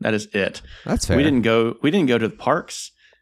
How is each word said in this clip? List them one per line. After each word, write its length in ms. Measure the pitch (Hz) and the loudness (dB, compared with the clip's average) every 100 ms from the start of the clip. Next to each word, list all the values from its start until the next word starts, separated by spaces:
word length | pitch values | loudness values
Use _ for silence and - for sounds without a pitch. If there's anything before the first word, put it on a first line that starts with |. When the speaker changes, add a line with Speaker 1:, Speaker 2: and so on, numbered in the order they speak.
Speaker 1:
That 120 | 110 | -2
is 140 | 107 - | -2 -2
it. 280 | 104 95 - - - - | -2 -2 -4 -18 -16 -6
Speaker 2:
That's 200 | - - | -4 0
fair. 120 | 165 | 2
Speaker 1:
We 60 | |
didn't 180 | 151 131 | 2 2
go, 340 | 113 113 113 - | 2 2 2 0
we 80 | 147 | 0
didn't 200 | 196 143 | 2 2
go 80 | 117 | 2
to 100 | 110 | 0
the 80 | - | -2
parks. 560 | - 156 - - - - _ _ | -2 -2 -4 -14 -14 -18 _ _